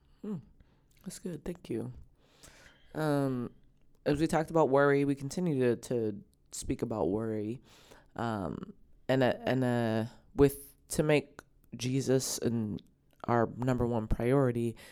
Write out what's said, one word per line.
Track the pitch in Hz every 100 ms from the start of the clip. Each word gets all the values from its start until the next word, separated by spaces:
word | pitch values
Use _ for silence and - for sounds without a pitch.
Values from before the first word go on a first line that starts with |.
| _ _
Hmm. | 202 185 - - _ _ _ _
That's | - -
good. | - 156
Thank | - 175 -
you. | 113 117 123 - _ _ _ - - - - -
Um, | - 156 143 139 127 120 - - _ _ _ -
as | 143
we | 156
talked | 165 135
about | 160 143
worry, | 135 143 139
we | 143
continue | 139 135 185 180 139
to, | 123 117 -
to | 123 110 101 - _ _
speak | - - 131
about | 120 110 82
worry. | 104 113 110 107 131 - - - - _ -
Um, | 117 110 87 - - - - - -
and, | 131
uh, | 123 -
and, | - 127
uh, | 127 120 117 110 117 - - -
with, | 143 139 - _ -
to | -
make | 151 151 - - - _ _ 117
Jesus | 123 131 120 131 - -
and | - 117 107 - - _ _ _ -
our | 120 113 110
number | 127 123 120
one | 117 110
priority, | - 120 139 131 120 117 113 -